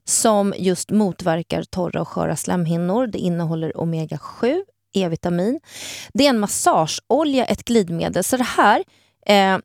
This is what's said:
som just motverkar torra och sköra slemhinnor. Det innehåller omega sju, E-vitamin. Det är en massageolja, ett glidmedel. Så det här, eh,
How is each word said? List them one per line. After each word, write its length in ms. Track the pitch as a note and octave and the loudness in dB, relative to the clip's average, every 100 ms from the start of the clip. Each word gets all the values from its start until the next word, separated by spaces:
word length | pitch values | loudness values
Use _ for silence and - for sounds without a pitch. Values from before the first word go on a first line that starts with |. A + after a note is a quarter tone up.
| - | -4
som 480 | - A#3 G#3 G3+ - | 0 2 4 2 0
just 340 | F#3 F3+ - | -2 -2 0
motverkar 720 | G#3 G3+ E3+ F3+ E3 E3 E3 | 0 0 -2 -2 -2 -2 -6
torra 380 | E3 - F3 - | -6 -6 -4 -4
och 60 | E3 | -6
sköra 280 | - E3 D#3+ | -4 -4 -4
slemhinnor. 720 | - F3+ D#3+ E3+ F3 G#3+ C4 | -4 -2 0 -2 0 0 -2
Det 100 | G3 | -2
innehåller 580 | F3+ E3+ E3 E3 D#3+ - | -4 -2 -2 -4 -4 -4
omega 400 | E3 E3 D#3+ D#3 | -4 -4 -6 -8
sju, 460 | - - A#3 E4 G4 _ _ | -12 -4 -2 -2 -6 _ _
E-vitamin. 680 | G3 F3+ E3 F3 F3 G3 C#4+ _ - - - - | -2 -2 -2 -2 -2 -2 -4 _ -16 -14 -14 -8
Det 120 | G#3 C#4+ | 2 4
är 40 | |
en 100 | A#3 | 4
massageolja, 1040 | G#3 - - A#3+ D#3 - - C4 D#4+ C4+ - | 0 0 2 2 2 -2 0 2 2 0 0
ett 180 | G3+ - | -2 0
glidmedel. 580 | A#3 E3+ E3 E3 F3 | 2 2 -2 -2 -2
Så 140 | F#3+ B3+ | 0 0
det 60 | |
här, 400 | A#3 - D#4 B3 F#4 _ _ _ - | 0 4 4 4 0 _ _ _ 4
eh, 320 | G3+ F#3+ F#3+ | 4 6 2